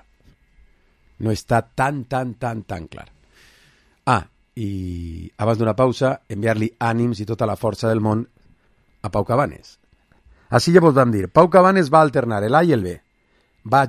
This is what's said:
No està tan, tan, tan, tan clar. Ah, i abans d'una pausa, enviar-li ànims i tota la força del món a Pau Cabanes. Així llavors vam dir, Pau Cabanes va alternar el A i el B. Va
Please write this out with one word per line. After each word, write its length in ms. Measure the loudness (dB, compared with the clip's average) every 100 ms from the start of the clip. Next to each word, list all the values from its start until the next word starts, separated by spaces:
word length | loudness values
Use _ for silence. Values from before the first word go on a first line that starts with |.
| _ _ _ _ _ _ _ _ _ _ _ -8
No 120 | -4
està 300 | -4 -2 -2 -2 -4
tan, 280 | -4 -4 -8
tan, 300 | -6 -6 -8
tan, 280 | -10 -10
tan 240 | -10 -14 -14
clar. 200 | -18 -20 _ _ _ _ _ _ _ _ _ -2
Ah, 140 | -2 -4 _ _ -10
i 760 | -8 -8 -8 -10 -10 -14 -16 -6
abans 220 | -2 0
d'una 160 | -2 0
pausa, 460 | 0 0 -2 -4 -8
enviar-li 400 | -4 -2 -2 -4 -4
ànims 400 | -4 -2 -2 -4
i 60 | -6
tota 200 | -4 -4
la 120 | -4
força 300 | -4 -2 -2
del 120 | 0
món 220 | 0 -2 -4 _ _ _ _ _ _ _
a 80 | -6
Pau 140 | -4 0
Cabanes. 520 | 0 -2 -6 -20 _ _ _ _ _ _ _ _
Així 220 | 0 4
llavors 240 | 6 6 4
vam 160 | 2
dir, 160 | 0 0
Pau 220 | 2 6
Cabanes 400 | 6 6 4 2
va 80 | 4
alternar 420 | 4 0 -2 -2
el 120 | 0 2
A 80 |
i 80 | 2
el 140 | 0 -2
B. 100 | -8 _ _ _ _ _ _ 0
Va 180 | 0